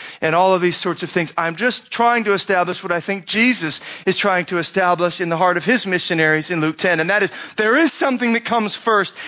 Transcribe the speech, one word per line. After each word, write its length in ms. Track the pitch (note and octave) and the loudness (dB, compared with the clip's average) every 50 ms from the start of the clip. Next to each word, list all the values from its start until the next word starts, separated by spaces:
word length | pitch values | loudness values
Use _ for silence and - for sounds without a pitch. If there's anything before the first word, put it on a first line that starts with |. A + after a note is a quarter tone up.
| - - - - | -18 -18 -10 -4
And 120 | - D#3+ D#3+ | -2 0 2
all 220 | E3+ F#3 F#3+ F#3+ | 4 4 4 4
of 60 | F3+ | 4
these 160 | E3+ F3+ E3 - | 2 0 0 0
sorts 260 | - F#3 E3 - - | -2 -4 -4 -4 -6
of 80 | D#3+ | -4
things. 220 | - F#3 E3+ D3+ - - | -2 -2 -2 -2 -4 -4
I'm 200 | E3+ E3 E3 D#3 | -4 -4 -4 -2
just 340 | G#3 B3 A#3+ - - - | -2 -2 -2 -2 -6 -10
trying 320 | - - A#3 A#3 A#3+ A#3+ A3 | -2 0 2 2 2 2 2
to 100 | G#3 G3+ | 0 0
establish 480 | F#3 - - G3 F3+ F3+ E3+ F3+ - | 0 0 0 2 2 2 0 -2 -6
what 120 | - F#3+ F3 | -4 -4 -4
I 80 | F3 | -4
think 260 | D#3+ - G3 G3 E3+ - | -2 -4 -6 -6 -6 -4
Jesus 540 | - G#3 A#3 B3+ B3 - E3+ D#3 D3 - - - - - - F#3+ | 0 2 4 4 4 2 0 -2 -4 -4 -6 -10 -16 -4 -2 -2
is 100 | F3+ - | 0 2
trying 280 | - G#3 F#3 F3+ F3 | 2 2 2 0 0
to 120 | - F#3 F3 | -2 -2 -2
establish 600 | D#3+ - - F#3+ F#3 F3+ F3+ E3 F3 F3 E3 - | -2 -2 0 0 2 2 2 2 0 -2 0 -2
in 80 | F#3 E3+ | -2 -2
the 100 | E3 D#3+ | 0 2
heart 200 | F#3 F3+ F3+ F3 | 2 2 2 2
of 80 | D#3+ | 2
his 200 | F3+ B3 B3 - | 2 0 2 2
missionaries 640 | G3 F#3 F3 - - F3+ E3 D#3+ D#3 D#3 D#3 D#3 - | 0 -2 0 0 0 0 2 2 2 2 2 0 -2
in 120 | F3+ E3 | -2 0
Luke 160 | D3+ D#3 D#3 - | 0 -2 -2 0
ten, 240 | - F#3 F3 D#3+ | 0 0 2 2
and 80 | D#3+ E3+ | 0 0
that 140 | G3 G#3 G3+ | 2 0 0
is 80 | F3+ - - - - - - | -2 -4 -8 -16 -12 -4 -2
there 180 | G#3+ G#3+ A#3 | 0 2 4
is 160 | D4 E4 D4 | 4 4 2
something 420 | - - F4 C#4 B3+ A#3+ B3 A#3 A3+ | 0 0 0 0 0 0 0 0 0
that 120 | A3+ A3+ | 0 0
comes 280 | - A3+ A#3+ G#3+ G#3 - | 0 -2 0 0 -2 -4
first 400 | - - A#3 A3 G#3 F#3+ - - - - | -4 -2 0 2 2 0 0 -6 -12 -16